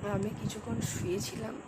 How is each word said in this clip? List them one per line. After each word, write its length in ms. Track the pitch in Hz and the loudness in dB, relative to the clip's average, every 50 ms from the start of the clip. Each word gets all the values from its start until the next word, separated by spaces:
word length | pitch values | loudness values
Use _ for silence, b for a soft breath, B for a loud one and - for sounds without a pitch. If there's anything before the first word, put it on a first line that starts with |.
| - 208 | 0 2
আমি 200 | 208 196 196 208 220 - | 2 4 2 2 0 0
কিছুক্ষণ 400 | 214 208 - 220 - 240 226 226 | -2 -2 -2 -2 -2 -2 0 2
শুয়েছিলাম 720 | 208 - - - - 180 175 202 - - - - 220 110 - - - | 2 2 2 0 2 2 2 2 0 0 -2 -4 -4 -4 -4 -6 -10